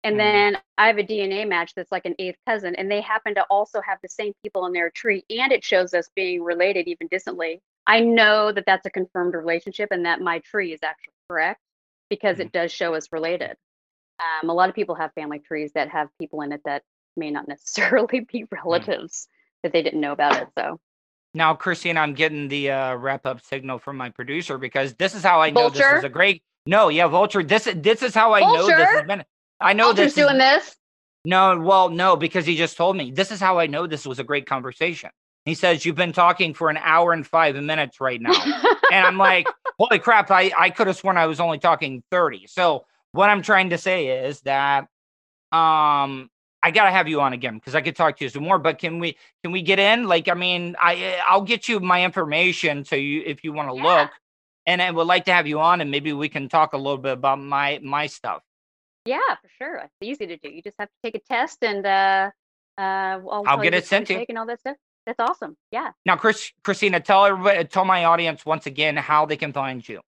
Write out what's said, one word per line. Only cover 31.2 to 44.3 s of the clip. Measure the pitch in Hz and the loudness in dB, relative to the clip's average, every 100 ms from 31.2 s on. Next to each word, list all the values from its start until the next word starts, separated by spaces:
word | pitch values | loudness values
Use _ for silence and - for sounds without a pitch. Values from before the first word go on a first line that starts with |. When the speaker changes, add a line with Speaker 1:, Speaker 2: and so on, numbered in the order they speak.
Speaker 2:
No, | 165 185 190 180 | 0 4 6 4
well, | 165 190 180 | 4 4 4
no, | 165 185 165 | 2 2 2
because | 165 185 156 | 2 -2 -2
he | 160 | 0
just | 165 - | -2 0
told | 175 190 | 0 0
me. | 127 | -4
This | 135 196 | -4 -4
is | 208 | 0
how | 190 180 | 0 2
I | 165 | 0
know | 147 175 | -2 -6
this | 156 143 | -8 -8
was | 127 | -10
a | |
great | 123 143 135 | -4 -6 -4
conversation. | 135 127 123 170 165 87 _ _ _ | -6 -6 -4 -4 -4 -16 _ _ _
He | - | -8
says, | 160 180 165 | 0 2 2
"You've | 170 151 | -2 -2
been | 175 | -2
talking | 160 175 175 175 | 4 4 4 -2
for | 147 160 | 0 -2
an | 151 | -2
hour | 160 160 175 | 2 4 4
and | 165 139 | 2 0
five | 165 156 139 | 2 2 0
minutes | 147 156 139 _ | -4 -4 -4 _
right | 131 123 | -4 -4
now." | 117 | 0
Speaker 1:
<laughs> | - 285 - 453 427 - | 0 0 0 2 2 4
Speaker 2:
And | 190 180 | 6 4
I'm | 190 | 4
like, | 190 185 - - - - | 4 4 0 -6 -12 -2
"Holy | 196 208 | 2 2
crap, | - 220 196 | 4 2 4
I, | 190 190 185 | 4 4 2
I | 185 | 0
could | 185 202 | 2 -2
have | 180 | 0
sworn | 190 180 | 0 2
I | 160 | 0
was | 151 | 0
only | 170 151 | -2 0
talking | 131 143 147 131 _ | 2 0 -2 -10 _
thirty." | 180 160 104 98 | 0 0 -2 _
So | - 175 139 _ _ _ | 0 0 0 _ _ _
what | 170 202 | 2 4
I'm | 208 | 4
trying | 190 196 185 | 4 2 2
to | 170 | -2
say | 196 185 139 127 | -2 -2 -2 -4
is | 131 | -4